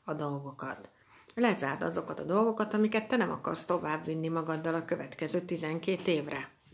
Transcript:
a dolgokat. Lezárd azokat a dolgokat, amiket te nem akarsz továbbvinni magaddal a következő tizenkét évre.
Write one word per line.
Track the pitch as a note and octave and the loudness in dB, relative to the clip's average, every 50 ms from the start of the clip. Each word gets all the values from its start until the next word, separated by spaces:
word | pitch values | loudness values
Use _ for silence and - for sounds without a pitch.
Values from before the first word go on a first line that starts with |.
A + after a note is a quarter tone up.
| - | -8
a | - D3+ | -6 -4
dolgokat. | D3+ D3+ D3 C#3+ C#3+ C#3 C#3 C3+ - - C3+ - - - - _ _ _ _ - - - - - - | -4 -2 -2 -4 -4 -6 -8 -10 -8 -8 -8 -8 -10 -12 -18 _ _ _ _ -20 -20 -20 -10 -2 2
Lezárd | A#3+ A#3 F#3+ - - C#3 C#3 E3 F3 | 4 4 4 4 2 -2 0 0 -2
azokat | E3 E3 F3 - - - - | -2 -2 -2 -4 -4 -6 -6
a | - | -2
dolgokat, | D3+ F3 G3+ A3 A3+ A3 A3 G#3+ G#3+ - | 2 4 4 4 4 4 2 0 0 4
amiket | G#3+ G#3+ G#3+ G#3+ A3 G#3+ - | 4 4 4 4 2 0 2
te | - | 2
nem | A#3+ G3+ E3+ | 2 4 2
akarsz | D#3 D3+ - - D#3+ D#3+ - | 0 -2 -2 -2 -2 -2 0
továbbvinni | - F3+ E3+ E3 D#3 D#3 D#3 E3 E3+ D#3+ D#3+ D#3+ D#3+ | 0 0 0 2 0 -2 -2 -2 -2 -2 -2 -2 0
magaddal | E3 E3 D#3+ D#3+ D#3+ D#3 D#3+ E3 D#3+ | 0 -2 0 0 -2 0 0 0 0
a | E3 E3 | 0 0
következő | - F3 - - - - - E3 D3+ - F3+ | 0 -2 -2 -2 -6 -8 -6 -4 -2 -2 -2
tizenkét | F3+ - F3 E3 D#3+ D#3 D#3+ E3 - - F#3+ F3+ - - | -2 -2 -4 -4 -2 -2 -2 -2 0 0 -2 0 2 2
évre. | F3 D3+ C#3+ D3 D3 C3+ C3+ - - _ _ - | 2 2 2 -2 -6 -6 -8 -10 -14 _ _ -20